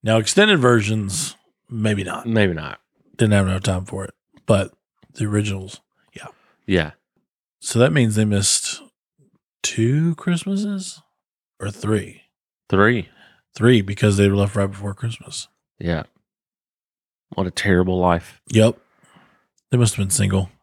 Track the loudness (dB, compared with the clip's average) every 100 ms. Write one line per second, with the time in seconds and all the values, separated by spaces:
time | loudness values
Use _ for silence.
0 | 2 0 2 4 4 6 6 4 2 -4
1 | -4 -6 -8 -12 _ _ _ -4 -2 -2
2 | -4 -8 -2 2 2 0 -10 -14 _ _
3 | _ 0 2 4 2 0 -2 -4 -4 -10
4 | -12 _ _ _ 0 0 0 _ _ _
5 | _ -8 -2 -2 -2 -6 -10 -18 _ _
6 | _ -20 -20 _ _ _ -2 0 0 -8
7 | _ _ _ _ _ _ -6 2 2 4
8 | 2 2 0 0 0 -2 -4 -12 -16 _
9 | _ _ _ _ _ _ -8 -2 0 2
10 | 0 -2 -4 -4 -2 -4 -4 -8 -10 -16
11 | _ _ _ _ _ _ -10 -8 -2 -2
12 | -4 -16 _ _ _ _ _ 0 0 -2
13 | -6 _ _ _ _ 0 4 4 2 -2
14 | 0 4 2 2 0 -2 -4 -6 -10 -8
15 | -8 -8 -14 -16 -16 _ _ _ -6 -6
16 | -6 _ _ _ _ _ _ _ _ _
17 | _ _ _ -6 -4 -2 2 2 2 2
18 | 2 0 -2 -20 _ 2 2 0 _ _
19 | _ _ _ _ _ _ _ 0 2 0
20 | -4 -2 0 0 -4 _